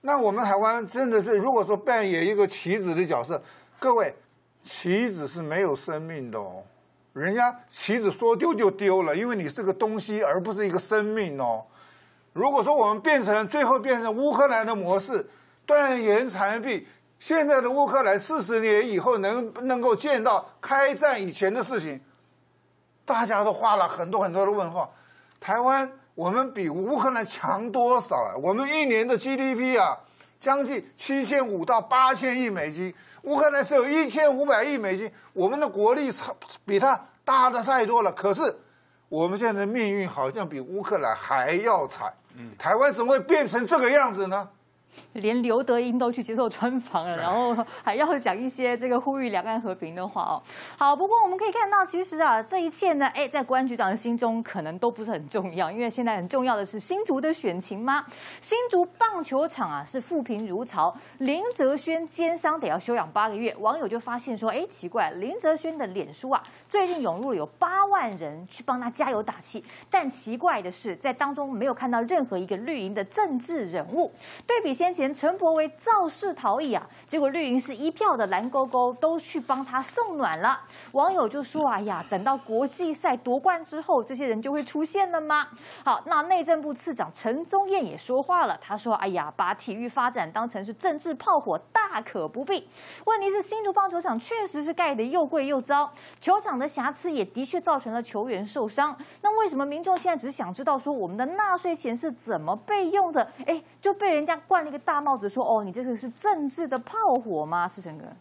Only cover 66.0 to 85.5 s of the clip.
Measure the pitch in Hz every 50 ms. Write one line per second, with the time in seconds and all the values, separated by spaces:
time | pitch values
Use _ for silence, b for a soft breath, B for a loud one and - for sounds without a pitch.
66 | - - 151 - - 262 269 - B B B B B B - 403 370 359 359 320
67 | 254 190 165 180 233 277 240 170 151 - - _ 359 339 370 381 392 403 403 381
68 | 285 226 202 170 165 151 143 156 180 185 - - 240 - 254 247 247 240 240 -
69 | 262 254 254 208 214 - - - - - - 220 B B B B B B - 381
70 | 330 269 254 - - 220 226 240 277 359 302 220 180 180 180 - - 233 175 -
71 | - 269 254 254 294 277 285 285 285 269 262 202 226 277 254 - 254 247 240 233
72 | 233 233 370 339 269 - 196 180 185 180 202 185 226 285 320 262 196 190 208 208
73 | 196 196 - 415 427 349 277 247 240 - 339 311 220 175 165 175 147 170 214 320
74 | 349 - B B B B B B B - 466 466 440 311 262 254 339 359 359 -
75 | 277 269 285 - - 302 370 381 370 320 320 311 311 311 311 - - 466 440 415
76 | 370 320 - - - 392 320 - - 214 202 254 311 277 220 170 - B B B
77 | B B 294 320 285 269 269 339 320 262 247 262 254 - 262 208 285 330 320 -
78 | 427 415 320 226 220 190 190 185 220 254 247 277 269 247 247 254 247 247 247 247
79 | - 320 330 330 - - - 330 240 - 269 254 269 262 247 262 262 - - 480
80 | 466 427 339 294 254 185 160 160 185 240 269 - - B B B B B B 269
81 | 285 349 381 359 - 220 - 285 277 - - 311 302 269 233 190 202 214 190 160
82 | 170 - 208 185 196 262 269 262 - - 220 226 269 269 277 - 359 320 311 -
83 | - 339 254 240 - 247 240 269 254 370 359 330 330 - - 302 320 - 349 254
84 | 220 - 269 240 285 254 220 220 226 269 277 302 285 - - 302 320 311 - 392
85 | 392 370 349 330 311 302 302 302 285 -